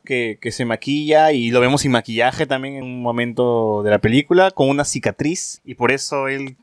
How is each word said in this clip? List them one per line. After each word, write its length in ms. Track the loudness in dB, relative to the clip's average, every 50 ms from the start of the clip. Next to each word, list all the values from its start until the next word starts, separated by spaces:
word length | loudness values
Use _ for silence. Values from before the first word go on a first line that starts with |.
| -6
que, 340 | -6 -4 -4 -4 -4 -6 -8
que 100 | -8 -8
se 140 | -6 -4 -4
maquilla 640 | -4 -4 -4 -4 -4 -4 -2 0 2 4 4 6 4
y 220 | 4 2 0 2 4
lo 80 | 4
vemos 220 | 4 4 2 2 2
sin 100 | 2 0
maquillaje 540 | 0 0 -2 -2 0 0 0 0 -2 -4
también 280 | -2 -4 -4 -6 -8 -12
en 80 | -12 -12
un 180 | -10 -10 -6
momento 800 | -4 -4 -2 -2 -4 -4 -2 0 0 2 2 2 0 0 0 0 2
de 60 | 2
la 100 | 2 2
película, 500 | 2 2 2 2 2 4 4 4 4 4
con 180 | 2 2 0 2
una 160 | 2 0 -2
cicatriz, 760 | -4 -4 -4 -4 -4 -4 -2 -2 -4 -4 -4 -8 -10 -14 -16 _
y 120 | -16 -6
por 160 | -2 0 0 0
eso 340 | 0 -4 -4 -4 -4 -4
él 300 | -4 -4 -6 -8 -10 -14 _